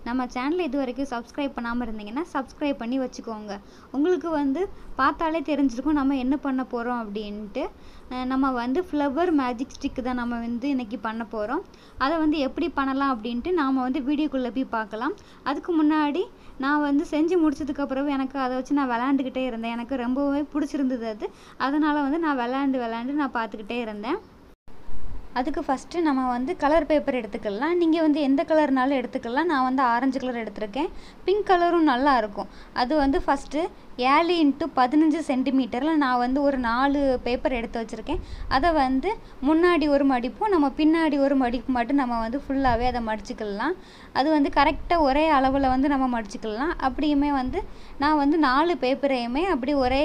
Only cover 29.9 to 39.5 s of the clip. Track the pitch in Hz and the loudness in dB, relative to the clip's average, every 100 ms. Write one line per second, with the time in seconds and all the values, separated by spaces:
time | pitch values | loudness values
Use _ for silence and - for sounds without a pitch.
29.9 | 233 269 262 254 240 214 - 214 254 339 | 2 2 0 -2 -4 -6 -6 -6 -4 -4
30.9 | - - - - 415 403 359 349 349 311 | -6 -14 -6 0 0 4 4 4 4 4
31.9 | 247 285 254 214 202 - - - - 247 | 4 4 4 2 -4 -10 -12 -10 -4 0
32.9 | 311 277 339 - 277 - 285 349 - - | 2 4 2 0 -2 -2 -4 -4 -6 -16
33.9 | - 247 294 339 349 294 277 320 - 247 | -2 2 4 4 4 4 2 -2 2 4
34.9 | 302 320 311 302 262 262 262 233 233 294 | 4 4 2 0 0 2 0 0 -2 0
35.9 | 320 269 247 247 262 285 269 240 233 277 | 2 2 2 0 2 2 0 0 2 2
36.9 | 285 277 247 240 254 302 254 220 240 220 | 2 2 0 -2 -2 -2 -2 -4 -6 -6
37.9 | 220 220 311 - - - 262 339 311 262 | -8 -6 -6 -6 -10 -2 2 4 2 2
38.9 | 262 359 440 - - 262 | 2 0 -4 -8 -4 2